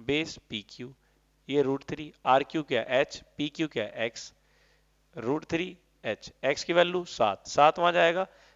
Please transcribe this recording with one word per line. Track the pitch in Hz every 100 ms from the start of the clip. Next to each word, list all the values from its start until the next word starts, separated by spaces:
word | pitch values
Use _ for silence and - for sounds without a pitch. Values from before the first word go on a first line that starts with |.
बेस | 117 147 156 - -
पीक्यू, | 113 - - 123 135 _ _ _ _ -
ये | 143
रूट | 135 135
थ्री, | - 156 151 - -
आरक्यू | 135 143 165
क्या? | 147 123 113
एच, | 131 147 - - -
पीक्यू | 147 - 156
क्या? | - 104 -
एक्स, | 117 - - _ _ _ _ _ _ _ _ -
रूट | 113 151 -
थ्री | 165 185 180 _ _
एच, | 120 107 - _
एक्स | 131 147
की | -
वैल्यू | 170 175 180 175
सात, | - 110 98 -
सात | - 147 160
वहाँ | 170
जाएगा, | 175 170 170 190 _ _